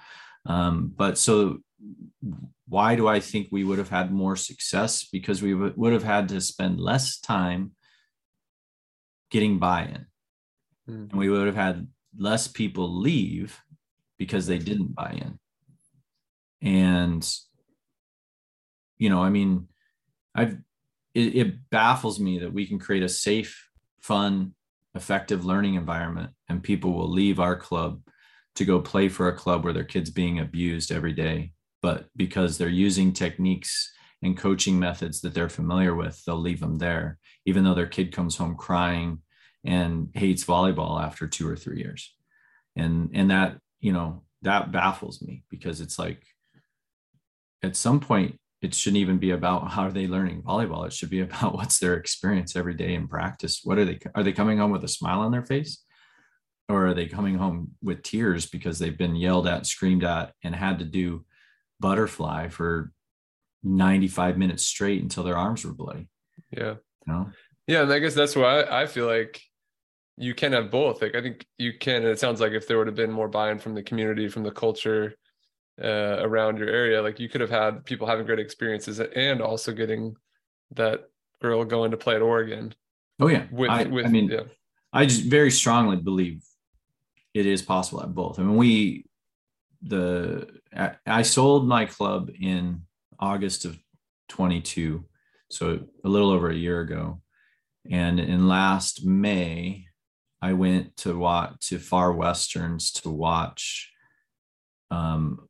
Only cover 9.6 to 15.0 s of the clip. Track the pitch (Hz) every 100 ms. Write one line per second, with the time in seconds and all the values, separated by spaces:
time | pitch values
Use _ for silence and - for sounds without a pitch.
9.6 | 90 87 85 - - _ _ _ _ _
10.6 | _ _ - 110 104 98 98 101 101 101
11.6 | 95 87 - _ _ - 98 131 - -
12.6 | 104 92 87 90 123 156 85 82 - -
13.6 | _ - _ _ _ - 95 101 87 87
14.6 | 82 104 78 -